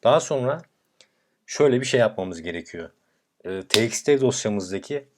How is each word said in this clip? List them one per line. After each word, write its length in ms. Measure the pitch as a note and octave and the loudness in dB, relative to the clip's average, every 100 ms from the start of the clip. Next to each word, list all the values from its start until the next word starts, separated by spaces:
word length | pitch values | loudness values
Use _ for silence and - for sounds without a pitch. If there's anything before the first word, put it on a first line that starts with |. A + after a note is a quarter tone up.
Daha 160 | A#2+ D3+ | 4 2
sonra 420 | D#3+ C#3+ B2+ D#3 E3+ _ _ _ _ _ _ _ _ | 2 -4 -2 -4 -10 _ _ _ _ _ _ _ _
şöyle 340 | - D3 B2 | 2 4 4
bir 60 | C3 | 2
şey 140 | B2+ | 2
yapmamız 420 | A2 - F#2 E2+ | 2 0 -8 -8
gerekiyor. 480 | E2 E2+ E2 F2 E2 _ _ _ _ _ | -10 -10 -10 -14 -14 _ _ _ _ _
E, 180 | F2+ F#2+ F#2 | -10 -10 0
T 160 | - A2+ | 0 0
X 160 | - | -2
T 180 | - C#3+ | 0 2
dosyamızdaki 880 | C3 B2 - G#2 F2+ F#2+ - C#3+ C#3 | 2 0 -4 -4 -6 -10 -8 -10 -10